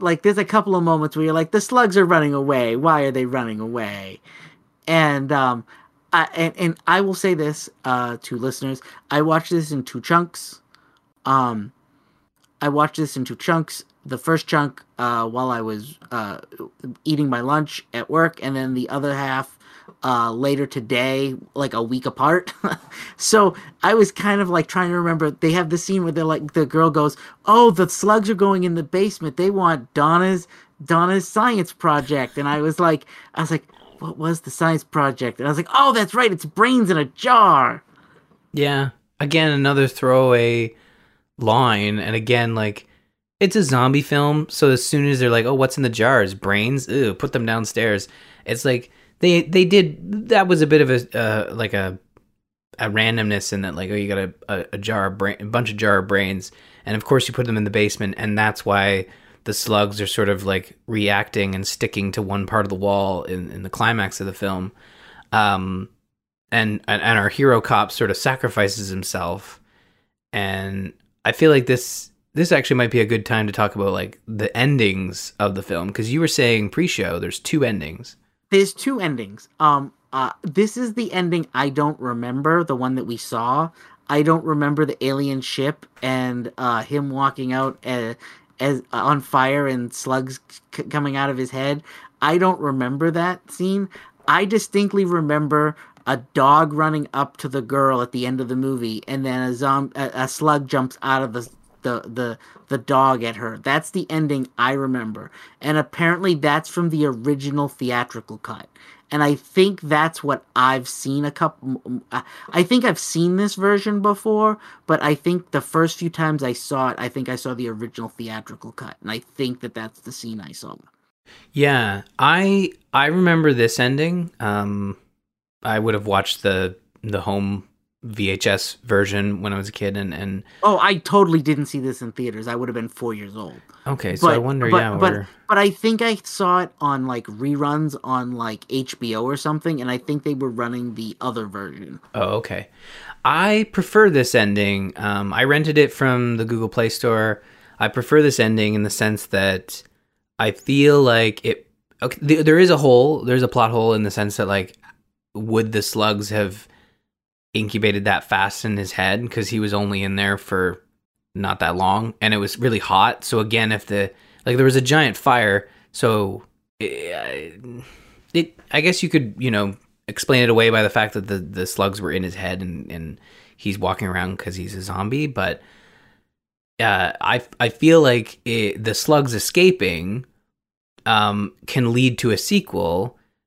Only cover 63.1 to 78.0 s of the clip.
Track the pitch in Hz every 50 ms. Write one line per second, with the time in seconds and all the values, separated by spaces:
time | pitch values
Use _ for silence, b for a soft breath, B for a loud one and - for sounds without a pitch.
63.1 | 92 87 - - 92 92 87 - - 92 92 92 - - 110 113 117 110 98 95
64.1 | - - 98 98 92 - 104 98 95 92 92 95 - B B B B B B B
65.1 | B B B B - 110 107 104 101 92 92 92 95 92 95 - _ _ _ _
66.1 | _ _ _ _ _ _ _ - 113 117 110 107 104 101 - - 107 101 78 113
67.1 | 113 107 98 101 - - 139 135 120 113 - - 123 101 104 101 - - 117 98
68.1 | 95 - - 139 131 127 - 117 - 110 104 98 101 107 101 95 95 98 92 -
69.1 | - 92 90 85 87 98 - - - - _ _ _ _ _ _ _ _ _ _
70.1 | _ _ _ _ - 104 98 98 98 95 95 98 98 98 95 - - _ _ _
71.1 | _ _ - 113 117 - 160 156 147 135 123 131 127 123 - - - - - -
72.1 | _ _ _ _ - 151 175 170 175 139 135 - 135 127 120 113 120 117 110 104
73.1 | 113 107 98 - 120 110 107 104 95 - 107 101 - 104 98 98 92 92 92 101
74.1 | - _ _ - 110 104 110 - - 117 127 143 143 131 113 98 92 95 95 87
75.1 | 87 - - - - - 104 101 95 95 - - 92 85 87 101 101 - 110 113
76.1 | 131 160 165 151 - - 131 120 117 110 104 98 - 151 180 175 - - 98 85
77.1 | 85 87 95 87 - - - - - 156 131 113 107 92 78 76 82 98